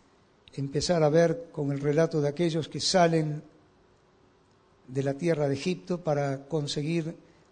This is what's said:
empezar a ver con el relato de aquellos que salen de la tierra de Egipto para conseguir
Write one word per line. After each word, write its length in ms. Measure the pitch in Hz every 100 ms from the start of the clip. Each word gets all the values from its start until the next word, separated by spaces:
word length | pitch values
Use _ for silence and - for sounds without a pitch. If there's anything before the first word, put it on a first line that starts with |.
| _ _ _ _ -
empezar 480 | - 139 143 135 175
a 60 | 151
ver 400 | 160 170 165 -
con 220 | - 143
el 80 | 139
relato 400 | 147 147 165 160
de 80 | 143
aquellos 400 | 143 175 160 139
que 120 | 143
salen 600 | - 190 170 160 156 151 - _ _ _ _ _ _ _ _ _ _ _ _ _ -
de 160 | 131
la 120 | 139
tierra 340 | 139 165 151 143
de 60 |
Egipto 480 | 139 185 180 - 175
para 420 | 165 143 143 135 139
conseguir 720 | 160 143 156 147 170 156 - - _ _